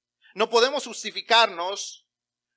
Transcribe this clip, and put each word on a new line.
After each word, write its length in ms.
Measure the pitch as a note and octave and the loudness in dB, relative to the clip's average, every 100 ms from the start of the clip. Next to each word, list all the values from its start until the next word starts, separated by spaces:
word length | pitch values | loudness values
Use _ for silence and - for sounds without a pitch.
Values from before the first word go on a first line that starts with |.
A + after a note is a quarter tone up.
| _ _ _ | _ _ _
No 140 | F#3 A3+ | -4 0
podemos 360 | A3+ B3 C#4+ | 2 2 0
justificarnos 1200 | B3 G#3+ G#3+ G3 - A3+ A3 F3 F3 G3 - - _ _ _ _ _ | -6 -10 -12 -12 0 4 4 0 -6 -6 -10 -14 _ _ _ _ _